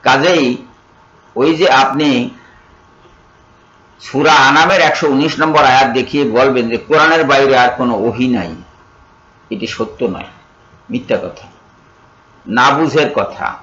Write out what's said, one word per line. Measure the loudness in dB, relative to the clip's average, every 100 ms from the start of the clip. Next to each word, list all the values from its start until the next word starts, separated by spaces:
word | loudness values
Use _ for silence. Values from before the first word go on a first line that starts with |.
কাজেই | 0 2 2 2 0 -4 -12 _ _ _ _ _ _ -2
ওই | 0
যে | 2 2
আপনি | 2 0 0 0 0 -4 -10 -20 -20 _ _ _ _ _ _ _ _ _ _ _ _ _ _
সূরা | -8 -2 2
আনামের | 4 4 4 2 2
একশো | 0 0 -2
উনিশ | 0 -2 -2
নম্বর | 0 2
আয়াত | 4 4 2
দেখিয়ে | -2 -2 -2
বলবেন | 0 2 2 0 -2
যে | -6
কোরআনের | 0 2 2 2
বাইরে | 2 2 4 4
আর | 2
কোনো | 0 -2
ওহী | 0 -2 -2 -2
নাই, | -2 -6 -14 -20 _ _ _ _ _ _ _ _
এটি | -10 -10
সত্য | -8 -8 -6
নয়, | -6 -6 -14 -20 _ _ _ _ -10
মিথ্যা | -10 -4 -4
কথা, | -4 -16 -20 -20 _ _ _ _ _ _ _ _ -6
না | 0 0
বুঝের | 2 0 0 0
কথা। | -2 -6 -8 -10 -10